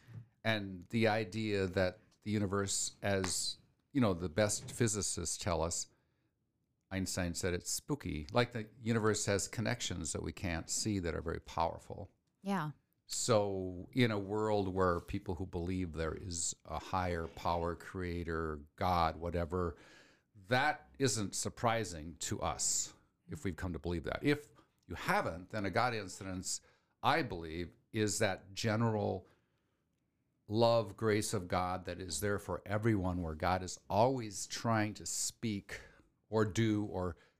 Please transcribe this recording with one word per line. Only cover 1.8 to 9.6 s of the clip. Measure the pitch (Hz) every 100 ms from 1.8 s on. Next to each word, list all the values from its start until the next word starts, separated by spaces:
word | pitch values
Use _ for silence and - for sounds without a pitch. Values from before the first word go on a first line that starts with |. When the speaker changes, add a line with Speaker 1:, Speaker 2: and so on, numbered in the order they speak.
| 92 - _ _ 104
Speaker 1:
the |
universe, | 107 101 101 98 - - -
as, | 104 98 95 - - - _ _ _
you | 143
know, | 113
the | 85 87
best | 90 104 - -
physicists | - 117 104 92 - 85 -
tell | 101 82
us, | 82 - - _ _ _ _ _ _ _ _ _ _
Einstein | 95 92 - 87 85
said | 92
it's | 87 -
spooky, | - - 143 92 78 78
like | 120 117
the | 117 107 -
universe | 110 113 107 101 -
has | 101 -
connections | -